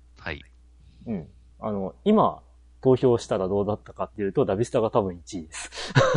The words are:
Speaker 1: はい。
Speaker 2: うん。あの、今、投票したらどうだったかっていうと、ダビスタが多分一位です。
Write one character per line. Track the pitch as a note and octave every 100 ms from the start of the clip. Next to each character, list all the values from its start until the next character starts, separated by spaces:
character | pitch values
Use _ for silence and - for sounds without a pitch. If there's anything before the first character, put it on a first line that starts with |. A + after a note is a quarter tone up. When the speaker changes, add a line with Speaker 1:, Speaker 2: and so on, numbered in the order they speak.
| _ -
Speaker 1:
は | E2+
い。 | D2 - _ _ _ - - -
Speaker 2:
う |
ん。 | G#2 - - _ -
あ | A2
の、 | G2+ F#2+ -
今、 | - G#3+ A#2 D2 - _ _ -
投 | C3
票 | B2+ C3 A#2
し | -
た | A2
ら | F#2
ど | G2+
う | G2+
だ |
っ | G#2
た | -
か | -
っ | F#2+
て | -
い | G2+
う |
と、 | -
ダ | F#2+
ビ | G2
ス | A#2+
タ | B2+
が | A2
多 | B2
分 | G2 F2
一 | - -
位 | D#2+
で |
す。 | - - - - - C5+